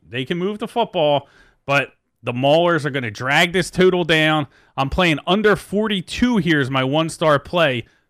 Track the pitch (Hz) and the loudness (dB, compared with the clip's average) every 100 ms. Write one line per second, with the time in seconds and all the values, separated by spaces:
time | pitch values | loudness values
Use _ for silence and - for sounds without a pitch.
0 | 76 120 131 175 185 208 226 240 220 180 | -12 -8 -6 -4 -4 -6 -6 -4 -2 0
1 | 151 143 - _ _ _ - 139 131 _ | 2 0 -2 _ _ _ -2 -2 -2 _
2 | _ _ 123 123 139 160 175 165 143 135 | _ _ -8 -2 2 4 2 0 -2 -6
3 | 120 101 127 151 175 180 165 - 185 180 | -6 -6 -2 0 2 0 -2 2 2 2
4 | 160 160 156 156 139 _ _ - 135 - | 2 2 2 0 -2 _ _ -4 -2 0
5 | 175 143 - 202 208 185 - 202 220 196 | 0 0 0 2 2 0 -2 -4 -2 -4
6 | - - 247 226 165 151 131 135 131 151 | -6 -2 0 2 2 2 0 0 0 0
7 | 165 - 160 143 - 175 151 120 - _ | -2 0 2 2 0 0 0 -2 -8 _